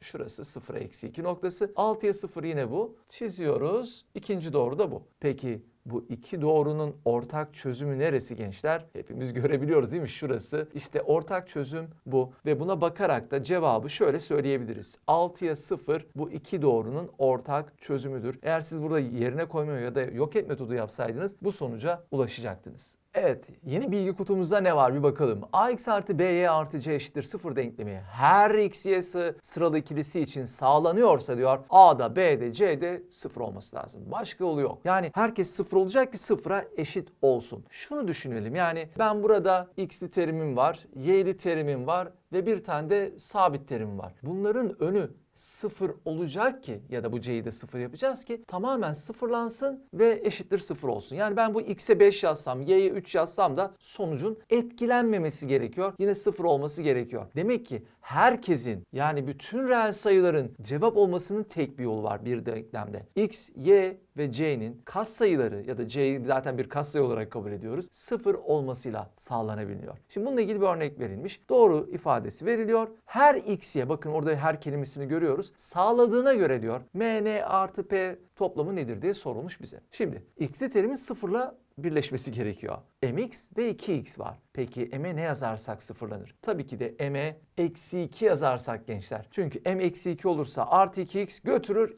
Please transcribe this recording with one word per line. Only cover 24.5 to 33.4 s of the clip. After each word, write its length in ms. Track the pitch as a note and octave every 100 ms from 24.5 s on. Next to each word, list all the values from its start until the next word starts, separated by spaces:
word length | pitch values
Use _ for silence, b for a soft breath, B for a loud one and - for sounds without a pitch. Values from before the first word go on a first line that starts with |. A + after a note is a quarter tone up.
| G3+
ne 160 | F#3 D#3
var 180 | B2+
bir 100 | C#3
bakalım. 380 | C#3+ C#3+ C#3 G#2 G2+
A 160 | - A#3
x 180 | B3 -
artı 320 | G#3 G3+ E3+
B 40 |
y 260 | F#3 F3 F3
artı 300 | D#3+ D3 D3+
c 140 | C3+
eşittir 300 | D3 - D3+
sıfır 320 | C3+ - E3+ C3
denklemi 480 | A#2+ A#2 G#2 F#2+ F#2+
her 440 | G#2+ C#3 F#3+ G#3+ G#3+
x, 300 | G3+ - G3
y 160 | F#3
sı-, 340 | F3+ F3+ E3+ -
sıralı 360 | - - E3+ D#3
ikilisi 420 | D3+ D3+ D3 F3+
için 260 | C#3 C#3+ B2+
sağlanıyorsa 920 | - C3+ D3 E3 F#3 A#3+ D3 - B2
diyor, 220 | C3 C3+ -
A 300 | F#3 F#3 C3+
da 160 | A#2 B2+
B 260 | F3+ C#3
de 120 | A#2+
C 280 | A#2 G3 D3
de 220 | E3+ F3+ -
sıfır 320 | - - -